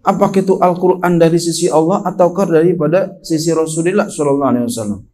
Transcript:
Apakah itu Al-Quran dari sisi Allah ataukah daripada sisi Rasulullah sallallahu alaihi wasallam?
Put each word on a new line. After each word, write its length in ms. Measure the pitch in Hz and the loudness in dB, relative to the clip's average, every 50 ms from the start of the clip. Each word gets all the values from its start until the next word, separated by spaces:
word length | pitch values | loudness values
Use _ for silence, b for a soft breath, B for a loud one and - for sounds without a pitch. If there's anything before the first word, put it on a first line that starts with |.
Apakah 400 | _ 180 196 175 202 190 196 196 | _ -2 0 2 0 0 0 -2
itu 160 | 190 190 185 | 0 0 0
Al-Quran 640 | 185 180 185 175 180 185 185 185 180 - 180 175 170 | 2 2 0 0 2 0 0 0 2 0 0 2 4
dari 160 | 165 165 165 | 4 4 2
sisi 320 | 165 165 170 165 156 165 170 | 0 -2 -2 -4 -2 -2 0
Allah 320 | 143 156 160 160 196 208 208 180 | 0 2 2 2 0 -2 -2 -4
ataukah 400 | 185 - 180 170 175 185 202 175 | 0 2 0 0 2 -2 -2 2
daripada 720 | 165 156 160 180 175 147 147 151 160 190 190 190 - - | 2 2 4 2 2 0 0 0 2 0 0 -2 -8 -16
sisi 320 | - - 165 156 156 170 | -6 -4 -4 -2 0 0
Rasulullah 560 | 160 160 160 156 160 165 165 175 190 208 214 - | 0 0 -2 -2 -2 -2 -2 0 0 0 -2 -2
sallallahu 400 | - - 147 139 139 143 139 131 | -4 -4 0 0 0 0 0 0
alaihi 160 | 120 123 120 | 0 0 -2
wasallam? 400 | 117 - 117 107 104 101 95 - _ | -4 -6 -6 -6 -6 -8 -8 -10 _